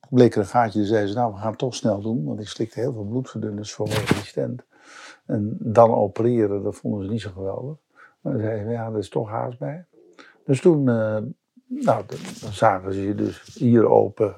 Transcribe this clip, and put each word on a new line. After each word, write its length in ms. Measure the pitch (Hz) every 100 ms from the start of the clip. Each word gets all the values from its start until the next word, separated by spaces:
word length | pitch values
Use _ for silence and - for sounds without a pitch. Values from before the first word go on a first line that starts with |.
| -
bleek 240 | 127 120
er 60 | 110
een 60 | 98
gaatje, 400 | 123 113 107 101
zeiden 240 | 110 101
ze, 60 | 107
"Nou, 180 | 120
we 60 | 98
gaan 100 | 110
het 80 | 104
toch 180 | 131 -
snel 260 | 117 101
doen." 220 | 107 120 147
Want 140 | -
ik 80 | 101
slikte 320 | - 113 -
heel 140 | 127
veel 100 | 113
bloedverdunners 720 | 101 123 131 113 107 104 104
vanwege 400 | - 104 107 104
die 100 | 101
stent. 380 | 101 - 64 123 - _ - - - - -
En 320 | 110 104 -
dan 320 | - 107 113
opereren, 720 | 120 104 - 117 120 104 101
dat 120 | 101 95
vonden 300 | 123 107 95
ze 60 |
niet 100 | 113
zo 100 | 104
geweldig. 460 | 92 95 101 127 156 _ _ - _
Maar 120 | 165
ze 60 | 131
zeiden, 320 | 107 110 104
"Ja, 160 | 117 113
er 60 | 110
is 120 | 98
toch 200 | - 107
haast 300 | 113 123 123
bij." 260 | 143 156 175 _ - - - _ -
Dus 160 | 135
toen, 280 | 180 156 131
eh, 280 | 117 110 107 113 - _ _ _
nou, 380 | 254 254 110 101
dan, 120 | - - -
dan 100 | 110
zagen 400 | 101 110 95 95
ze 80 | 98
je 140 | 98 104
dus 380 | 107 - -
hier 360 | - 123 117 104
open. 440 | 107 104 - 104